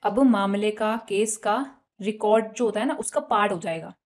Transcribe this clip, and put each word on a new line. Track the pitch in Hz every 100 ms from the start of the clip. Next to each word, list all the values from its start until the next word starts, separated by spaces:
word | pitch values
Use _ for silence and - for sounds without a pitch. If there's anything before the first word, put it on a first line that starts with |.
अब | 220 202
मामले | 269 208 196 202 214
का, | 208 214 226 -
केस | 202 220 -
का | 208 226 277 - _ -
रिकॉर्ड | 202 214 214 220 220
जो | -
होता | 233 208
है | 262
ना, |
उसका | 302 - 294
पार्ट | 294 226 202
हो | 185
जाएगा। | - 165 165 -